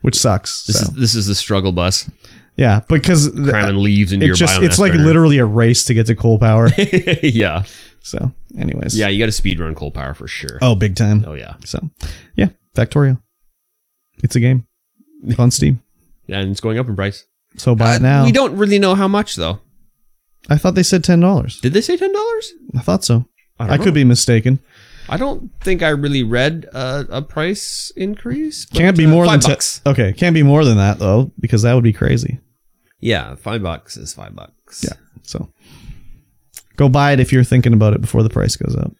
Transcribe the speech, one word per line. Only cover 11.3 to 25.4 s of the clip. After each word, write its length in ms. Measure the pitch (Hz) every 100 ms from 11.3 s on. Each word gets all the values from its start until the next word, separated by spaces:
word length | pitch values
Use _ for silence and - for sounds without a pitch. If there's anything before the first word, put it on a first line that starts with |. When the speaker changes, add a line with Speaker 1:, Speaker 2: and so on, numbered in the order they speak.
| 73
Speaker 2:
yeah. 180 | - - -
Speaker 1:
So, 140 | - 156 _ - - _ -
yeah, 140 | 196 _ _ -
Factorio. 460 | 117 147 139 127 _ _ _ _ _ _ _ _ _ _
It's 120 | - 131
a 40 |
game. 260 | 120 127 - _ _ _ _ -
It's 140 | - 120
on 120 | 123
Steam. 300 | - 143 131 _
Speaker 2:
<laughs> 60 | _ _ _ -
Yeah, 140 | 98
and 120 | 98
it's 100 | 98
going 180 | 113 110
up 80 | 123
in 80 | 98
price. 300 | 98 - _ _ _ -
Speaker 1:
So 180 | - 113
buy 160 | 113
Speaker 2:
Uh, 40 | 120
Speaker 1:
it 40 |
now. 220 | 127 139
Speaker 2:
we 80 | 135
don't 240 | 269 247 180
really 240 | 208 202
know 160 | 196 196
how 140 | 196
much, 260 | 202 208 -
though. 240 | 82 104 _ _ _ _ _ _ _ _ -
Speaker 1:
I 80 | 147
thought 160 | 185
they 80 | 180
said 220 | 175 185
ten 160 | 156 170
dollars. 400 | 180 180 123 -
Speaker 2:
Did 140 | 127
they 80 | 185
say 160 | 240 349
ten 160 | 381
dollars? 400 | 403 453 440 453 339 262 127
Speaker 1:
I 20 |
thought 240 | - 190
so. 220 | - 120 123 _ _ _
Speaker 2:
I 60 | 110
don't 80 |
Speaker 1:
I 20 | 139
Speaker 2:
know. 60 |
Speaker 1:
could 100 | 202
be 120 | 147 127
mistaken. 540 | 120 - 117 123 135 _ _ - - -
Speaker 2:
I 80 | 160
don't 340 | 277 -